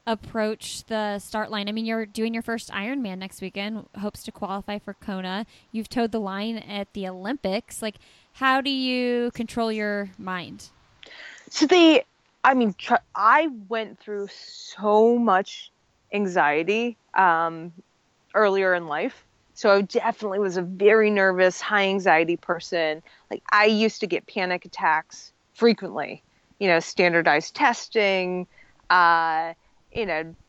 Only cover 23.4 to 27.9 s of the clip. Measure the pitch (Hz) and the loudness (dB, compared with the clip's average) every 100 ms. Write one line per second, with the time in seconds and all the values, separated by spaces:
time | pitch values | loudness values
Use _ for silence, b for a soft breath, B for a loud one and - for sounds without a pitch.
23.4 | - 208 214 214 220 - 190 175 - 214 | 0 4 4 4 0 -2 -4 -4 -6 -6
24.4 | 180 180 180 - 190 156 - - - _ | -4 -4 -6 -2 0 0 -2 -20 -20 _
25.4 | _ _ 233 220 185 110 139 160 _ _ | _ _ 4 4 -4 -8 -8 -12 _ _
26.4 | _ _ 196 165 165 - 180 170 165 147 | _ _ 2 2 2 0 2 4 2 2
27.4 | - - 277 233 - | -2 0 0 0 -4